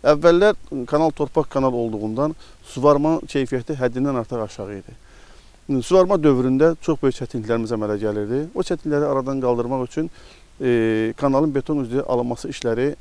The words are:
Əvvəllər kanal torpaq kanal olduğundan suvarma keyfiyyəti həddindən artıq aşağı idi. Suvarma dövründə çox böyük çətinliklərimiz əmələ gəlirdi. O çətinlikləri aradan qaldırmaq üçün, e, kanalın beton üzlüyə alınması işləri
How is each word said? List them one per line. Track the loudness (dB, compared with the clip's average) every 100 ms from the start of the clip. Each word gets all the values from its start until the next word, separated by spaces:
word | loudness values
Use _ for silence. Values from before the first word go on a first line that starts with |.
| 4
Əvvəllər | 6 6 6 4 2 -6 -8 -2
kanal | 2 2
torpaq | 0 -2 0 0
kanal | 0 0
olduğundan | 0 -4 -4 -4 -2 -2 -4 -16 -20 -14
suvarma | 2 4 6 2 0 -2
keyfiyyəti | -4 -2 -4 -6 -2
həddindən | -2 0 -2 -2
artıq | -6 -6
aşağı | -8 -10 -12 -12
idi. | -16 -20 -20 -20 -20 -20 -20 -20 -4 -4 4
Suvarma | 4 4 4
dövründə | 4 4 2 4 2 2
çox | -2 0
böyük | 0 -2
çətinliklərimiz | -8 -8 -2 -2 0 -4
əmələ | -2 -2
gəlirdi. | -2 -2 -2 -4 -4 -6
O | -4
çətinlikləri | -4 -2 -2 0
aradan | -2 -2 -2 0
qaldırmaq | 0 -2 -4 -4
üçün, | -6 -6 -10 -20 -20 -20 -4
e, | 0 2 2 0 -2 -2
kanalın | 0 2 2 -2
beton | -2 -4 -2
üzlüyə | -4 -2
alınması | -2 -2 -6 -8
işləri | -6 -4 -2 -2 -4